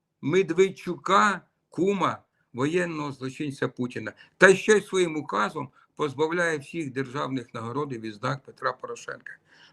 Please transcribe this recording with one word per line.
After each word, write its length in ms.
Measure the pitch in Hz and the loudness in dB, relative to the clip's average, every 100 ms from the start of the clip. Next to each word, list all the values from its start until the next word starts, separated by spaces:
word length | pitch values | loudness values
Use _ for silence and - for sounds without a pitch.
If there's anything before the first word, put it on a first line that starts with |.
| _ _ | _ _
Медведчука, 1200 | 131 180 165 165 190 190 180 151 175 202 214 180 - _ _ | 2 2 4 4 4 2 -8 -4 2 4 4 0 -8 _ _
кума 480 | - 185 202 147 110 _ _ _ | 0 2 2 0 0 _ _ _
воєнного 580 | 113 143 180 175 156 147 | -2 0 2 0 -4 -6
злочинця 560 | 135 131 135 151 139 127 | -6 -8 -6 -6 -2 -4
Путіна. 460 | - 123 - 110 - - - | -2 -6 -6 -10 -12 -14 6
Та 180 | 185 190 | 8 8
ще 220 | - 208 | 4 2
й 40 | |
своїм 360 | 196 190 175 156 | 2 0 0 -2
указом 520 | 139 196 202 156 131 _ _ - | -4 -2 -2 -4 -12 _ _ -6
позбавляє 640 | 151 127 156 175 170 156 | -4 0 0 0 0 -2
всіх 340 | 135 170 143 | -6 -8 -6
державних 600 | 120 127 135 147 131 117 | -6 -6 -6 -4 -6 -6
нагород 400 | 120 113 131 147 | -10 -6 -4 -6
і 40 | 117 | -6
відзнак 460 | 110 104 123 139 | -10 -6 -4 -4
Петра 300 | - - 131 | -8 -6 -6
Порошенка. 600 | 127 120 117 - 131 - - _ - - | -6 -8 -10 -12 -14 -14 -18 _ -20 -12